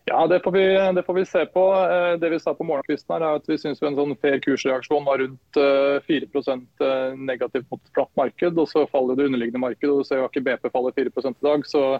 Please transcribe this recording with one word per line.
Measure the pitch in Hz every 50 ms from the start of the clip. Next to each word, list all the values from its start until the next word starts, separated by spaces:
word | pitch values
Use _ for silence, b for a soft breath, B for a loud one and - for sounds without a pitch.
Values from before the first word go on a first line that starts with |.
| _
Ja, | - - 135 156 160
det | 180 180 -
får | 196 175
vi, | 190 190 190 190 190 196 190 185 180
det | 175
får | - 180
vi | 185 190 -
se | - 180 151 -
på. | - 180 185 190 196 190
Eh, | 185 170 175 180 175 175 175 170
det | 165 165 165
vi | 160 -
sa | 165 147
på | - -
morgenkvisten | 165 156 135 - - 147 135 - - 170
her, | 165 160
er | 156 151 147
at | - -
vi | 156 147
synes | - 156 143 -
jo | - 147
en | 143
sånn | 135 147 147 139 -
fair | - 143 139 135 -
kursreaksjon | 147 135 123 - 139 131 131 123 - 151 147 143
var | 139 135 135 131
rundt, | 131 135 127 _ _ - 147
eh, | 139 139 139 139 139 143 143 139 -
fire | - 160 135 117 -
prosent, | - 143 127 - 135 127 123 - _ - 143
eh, | 135 135 131 131 131 135
negativt | 135 135 135 127 120 127 120 - 131 131 -
mot | 135 - _ _ -
flatt | 143 135 - _ -
marked, | 135 120 - - 175 175 170 170
og | 151 -
så | - 156 143 -
faller | - 139 127 127 127
det | 131 143 139
underliggende | 131 123 117 117 117 127 127
marked, | 123 110 - - 143
og | 143 139 131
du | -
ser | 139 131
jo | 131
Aker | 120 - 143 127
B | 131 123 -
P | - 120 -
faller | 131 123 127 - -
fire | 127 123 -
prosent | 139 - 135 120 -
i | - 147
dag, | 147 151 135
så | - - 151 139 135 135